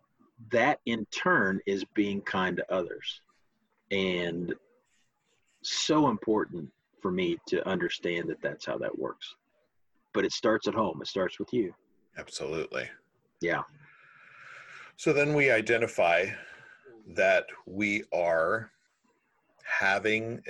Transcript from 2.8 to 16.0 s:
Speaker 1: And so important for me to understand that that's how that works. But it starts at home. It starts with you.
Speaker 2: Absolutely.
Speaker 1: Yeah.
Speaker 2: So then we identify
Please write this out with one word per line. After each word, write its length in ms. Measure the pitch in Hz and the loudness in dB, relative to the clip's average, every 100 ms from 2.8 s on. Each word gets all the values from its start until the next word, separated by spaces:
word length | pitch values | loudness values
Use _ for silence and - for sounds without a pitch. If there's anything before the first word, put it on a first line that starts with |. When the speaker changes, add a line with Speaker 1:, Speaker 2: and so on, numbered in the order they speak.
| 85 - - - _ _ _ _ _ _ _ | -2 -8 -10 -12 _ _ _ _ _ _ _
Speaker 1:
And 600 | 98 95 87 87 85 87 - _ _ _ _ _ _ _ _ _ _ | 0 0 0 -2 -4 -6 -8 _ _ _ _ _ _ _ _ _ _
so 480 | - - - 156 139 | -6 -2 2 4 4
important 600 | 107 113 107 - 87 73 _ _ _ | 2 0 0 0 -6 -12 _ _ _
for 100 | - | -2
me 260 | 90 87 - - | 0 0 -2 -2
to 180 | 92 92 | -2 0
understand 640 | 95 - - 87 85 82 | -2 -2 -4 -4 -2 -4
that 120 | - | -6
that's 240 | 76 78 - | -6 -6 -6
how 120 | 57 | -6
that 180 | 57 - | -4 -4
works. 340 | 65 - - - _ _ _ _ _ _ _ | -6 -8 -16 -18 _ _ _ _ _ _ _
But 120 | 104 95 | 0 0
it 80 | |
starts 340 | - 113 110 104 | 0 0 2 0
at 60 | |
home. 280 | 101 98 78 | 0 -2 -4
It 60 | - | -6
starts 320 | 98 90 - | -2 -2 -4
with 140 | - | -4
you. 200 | 123 92 - _ _ _ - | -2 -2 -6 _ _ _ -18
Speaker 2:
Absolutely. 720 | - - 69 80 - 65 58 - _ _ _ _ | -14 -8 -6 -4 -4 -6 -8 -12 _ _ _ _
Speaker 1:
Yeah. 220 | 85 78 - - - - - - - - - - - - - - | -2 -2 -6 -14 -20 -20 -20 -20 -20 -20 -20 -20 -20 -20 -20 -2
Speaker 2:
So 140 | 165 | 2
then 200 | 143 147 | 4 4
we 160 | 147 135 | 4 6
identify 800 | 110 107 117 113 - | 4 4 2 2 2